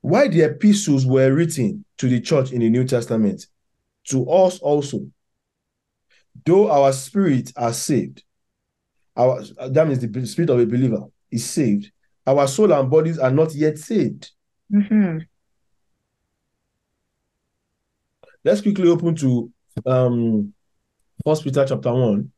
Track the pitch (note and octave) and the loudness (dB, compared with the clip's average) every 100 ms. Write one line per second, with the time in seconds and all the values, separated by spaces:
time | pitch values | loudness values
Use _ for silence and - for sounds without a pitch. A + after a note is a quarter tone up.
0 | B2 G3+ C#4 E3 D3+ - G#3+ G3+ - C#3 | 0 2 2 2 2 2 2 2 2 2
1 | C3 C3 C3+ C3+ E3+ D3 A2 - - - | 2 4 4 2 0 -2 -4 -4 -14 -4
2 | B2+ B2 - D3+ C3 B2 A2+ A#2+ B2+ B2 | -2 -2 0 0 0 0 2 2 0 -2
3 | A#2 A2+ G#2 - - _ _ _ _ _ | -2 0 0 -2 -14 _ _ _ _ _
4 | - C3 B2+ F3 F#3 F#3 D3 D3 C3+ G#2+ | -6 -4 0 2 2 0 -2 -2 -2 -10
5 | - _ _ _ _ _ _ _ _ _ | -12 _ _ _ _ _ _ _ _ _
6 | _ _ _ - - F#3 G3+ D3 C#3 C3+ | _ _ _ -10 2 2 4 4 2 0
7 | - G3+ F#3+ C3 - - A#2 A#2 - C3 | -6 -2 0 0 -4 -6 -6 -4 -2 -2
8 | - - _ _ _ _ _ _ _ _ | -2 -12 _ _ _ _ _ _ _ _
9 | _ - B2+ B2 - - C3 C3+ D#3+ C3 | _ 0 0 0 -8 -16 -4 0 0 -2
10 | A#2+ B2+ A#2+ - E3+ B2 A#2 B2 C3 G#2+ | -6 -8 -8 -4 0 2 2 0 -2 -4
11 | - _ _ A#2 - - C3 G2+ G2+ _ | -10 _ _ -8 -6 -2 0 -2 -4 _
12 | _ _ - C#3 C#3 C3+ G#3+ D3 C3 D#3 | _ _ 0 2 0 2 2 2 2 2
13 | D#3+ D#3+ C3 C#3 D#3+ D3 D#3 D#3 - A3 | 0 -2 0 2 0 0 -4 -4 -4 -2
14 | D3 - - _ _ _ _ G3+ G3+ G#3+ | -2 -4 -20 _ _ _ _ -2 0 0
15 | F#3+ D#3+ D#3+ _ _ _ _ _ _ _ | 0 -4 -10 _ _ _ _ _ _ _
16 | _ _ _ _ _ _ _ _ _ _ | _ _ _ _ _ _ _ _ _ _
17 | _ _ _ _ _ _ _ _ _ _ | _ _ _ _ _ _ _ _ _ _
18 | _ _ - _ - G#3 G#3 G3 F3 E3 | _ _ -20 _ -2 0 0 2 2 2
19 | E3+ D#3+ C3+ B2 A#2 _ _ - - B2+ | 0 0 0 -2 -4 _ _ -10 -2 0
20 | B2+ A#2+ A#2 A2 G2+ _ _ _ _ _ | 2 0 0 0 -4 _ _ _ _ _
21 | _ _ - D#3 D3 C3+ C3+ A#2+ A#2+ B2 | _ _ -2 -2 -2 -2 -2 -2 -2 0
22 | B2 G2+ C3 | 0 0 -4